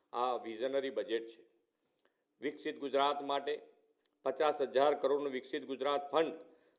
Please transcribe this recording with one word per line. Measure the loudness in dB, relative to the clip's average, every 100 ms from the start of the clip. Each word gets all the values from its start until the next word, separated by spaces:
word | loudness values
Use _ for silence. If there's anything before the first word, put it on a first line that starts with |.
| _
આ | -2 0 0
વિઝનરી | -4 -4 -2 0 -2
બજેટ | -4 -2 -2 -4
છે. | -16 _ _ _ _ _ _ _ _ _ _
વિકસિત | -6 -4 -8 -6
ગુજરાત | 0 2 2 0
માટે | -2 -2 -2 -6 -10 _ _ _ _ _
પચાસ | -4 2 2 2
હજાર | 2 6 4
કરોડનું | 4 2 2 0
વિકસિત | -4 -6 -8 -6
ગુજરાત | -4 0 0 2
ફંડ | 2 2 -2 -16 _ _